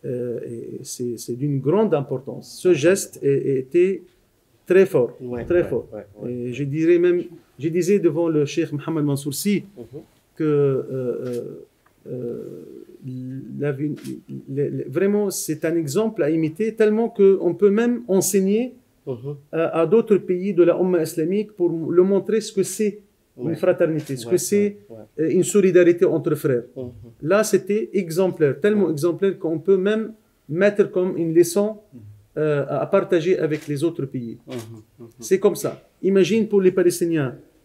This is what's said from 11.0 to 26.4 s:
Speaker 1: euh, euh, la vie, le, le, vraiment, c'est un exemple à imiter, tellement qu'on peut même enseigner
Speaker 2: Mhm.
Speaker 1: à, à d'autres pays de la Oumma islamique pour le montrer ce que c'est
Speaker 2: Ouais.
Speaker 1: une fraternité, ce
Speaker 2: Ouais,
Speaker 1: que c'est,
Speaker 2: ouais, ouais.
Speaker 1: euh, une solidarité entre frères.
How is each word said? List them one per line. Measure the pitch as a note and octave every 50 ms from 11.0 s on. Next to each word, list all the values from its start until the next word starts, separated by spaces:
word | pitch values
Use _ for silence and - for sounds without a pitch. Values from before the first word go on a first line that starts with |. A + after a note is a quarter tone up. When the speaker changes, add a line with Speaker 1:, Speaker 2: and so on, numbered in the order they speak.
| B2+ B2 A#2 - B2+ B2+
Speaker 1:
euh, | B2 A#2+ A#2+ - - - - _ _ _ _ _ _ _ _ -
euh, | C#3 B2+ B2 A#2+ A#2 A#2+ - - - F2 - - - - - - - - - C3+ B2+ B2+ B2+ B2+ C3 C3 - - C3+ C3+
la | C#3 D3
vie, | C#3+ C3+ D#3 D3 D3 - - C3+ B2+ - _ _ C#3 C3+ - C#3
le, | C#3 C3+ C#3+ -
le, | C#3+ C3 - -
vraiment, | C3 D#3+ F#3+ G3 G#3 G#3 G#3 G3
c'est | - - - - D#3 D3 -
un | E3 E3
exemple | E3+ E3 C#3+ C3+ F#3 A3 A3+ A3 - D#3
à | C#3+
imiter, | D#3+ E3 D#3+ D3+ D#3 - A3 A3+ A3
tellement | A3 A3 G#3+ G#3+ A3 A#3 G#3+
qu'on | - - G3+ G3 G3 F#3+ E3+ F3 E3
peut | - G3+ G3+
même | G3 G#3+ A#3 A#3+ B3 A#3 A#3 -
enseigner | F#3 F#3+ F3+ - - G3 F#3+ F#3+ G3+ A3 B3 B3+ B3 - _ _ _ _ _ D3+
Speaker 2:
Mhm. | C3 A2+ A#2 C#3 D3 C#3 - _
Speaker 1:
à, | - E3 E3 - - D#3+
à | E3 D#3+
d'autres | F3+ A#3 A3 - G#3 F3+
pays | - - F#3 F3+ F#3 G3+ G3
de | E3 F3
la | E3+ E3+ -
Oumma | F3+ F#3 F3+ E3+
islamique | D#3 D#3+ - - D#3 E3 F#3+ G#3 G#3+ G#3 -
pour | - F3 F3 E3 E3 D#3+ -
le | E3+ F3 F3+
montrer | F#3+ G3 G3 F#3+ - G3 A3+
ce | G#3+ - -
que | G3 F#3
c'est | F3+ - - G#3+ G#3 G3 - _ _ _ _ _ _ _ -
Speaker 2:
Ouais. | B2 D3+
Speaker 1:
une | E3+
fraternité, | - - B3+ C4 - F3+ D#3+ D#3+ D3+ C#3+ - C#3 B2+
ce | A2+
Speaker 2:
Ouais, | A#2 F3
Speaker 1:
que | F3+
c'est, | - - G3+ G3+ G#3 G3+ G3+ - - _
Speaker 2:
ouais, | A2+ -
ouais. | G#2+ _ _ - D#3
Speaker 1:
euh, | D#3+
une | B2 F#3 F3
solidarité | - - G#3 F#3 F#3+ E3+ F3+ F3 E3 F3 F3 F#3+
entre | D#3+ C#3+ E3 C#3 E3 D3+
frères. | D3